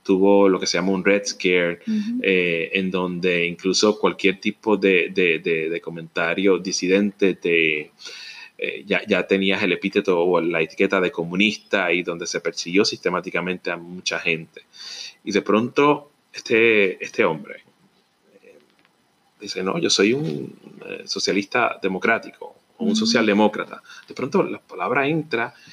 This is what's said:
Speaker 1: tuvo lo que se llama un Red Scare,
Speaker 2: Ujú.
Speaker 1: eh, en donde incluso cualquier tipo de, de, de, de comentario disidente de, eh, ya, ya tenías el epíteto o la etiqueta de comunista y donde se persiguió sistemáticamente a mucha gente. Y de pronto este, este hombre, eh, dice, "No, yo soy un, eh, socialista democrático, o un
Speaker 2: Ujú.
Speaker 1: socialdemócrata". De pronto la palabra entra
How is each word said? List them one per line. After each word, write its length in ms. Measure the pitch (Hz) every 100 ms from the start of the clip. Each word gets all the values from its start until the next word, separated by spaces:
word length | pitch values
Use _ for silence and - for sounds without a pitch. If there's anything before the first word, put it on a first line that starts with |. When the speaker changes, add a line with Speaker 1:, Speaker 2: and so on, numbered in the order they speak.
Speaker 1:
tuvo 440 | - 95 98 101 98
lo 120 | 90
que 80 | 95
se 100 | 87
llama 140 | 92
un 120 | 95
Red 220 | 98 101 -
Scare, 540 | - 90 90 85 85 226
Speaker 2:
Ujú. 340 | 214 208 247
Speaker 1:
eh, 480 | 104 92 87 82 80
en 160 | 98 95
donde 540 | 92 90 87 90 87 87
incluso 540 | 85 95 90 107 -
cualquier 400 | 95 85 95 92
tipo 380 | 107 - 110 98
de, 320 | 98 92 85
de, 260 | 92 87 85
de, 300 | 87 80 80
de 120 | 85
comentario 760 | 82 85 82 90 85 90 98 90
disidente 760 | 95 - 90 98 104 - 95 87
de, 500 | 90 85 80 76 73 _ - - - - - -
eh, 260 | 95 - 101
ya, 160 | 90 -
ya 180 | 92 -
tenías 340 | 98 98 95
el 100 | 98
epíteto 460 | 85 98 104 95 87
o 160 | 87 85
la 220 | 82 82
etiqueta 400 | 80 - 98 98
de 100 | 90
comunista 800 | - 85 90 107 - - 101 87
y 120 | 87
donde 240 | 87 85 85
se 120 | -
persiguió 460 | 85 - 87 92 110
sistemáticamente 840 | 87 90 90 90 87 90 90 92
a 60 | 85
mucha 420 | 85 90 - 85
gente. 420 | 87 82 80 - _ - - - - -
Y 80 | -
de 100 | 98
pronto 720 | - 107 123 143 147 143 - _ _
este, 680 | - - 113 117 107 95 -
este 220 | - - 92
hombre, 380 | 78 - - _ _ _ _ _ _ _ _
eh, 160 | - - _ _ _ _ _ _ _ -
dice, 220 | 101 92
"No, 140 | 95 170
yo 100 | -
soy 240 | - 104
un, 420 | 135 160 147 - - - - -
eh, 180 | - -
socialista 760 | 95 101 98 98 123 113 -
democrático, 720 | 95 92 113 110 - - - - _ -
o 80 | 110
un 60 |
Speaker 2:
Ujú. 20 | 110 113
Speaker 1:
socialdemócrata". 800 | 120 107 101 107 - - - - - -
De 80 | -
pronto 260 | 127 190
la 180 | - 101
palabra 480 | - 90 90 135 139
entra 460 | 160 156 113 117 - -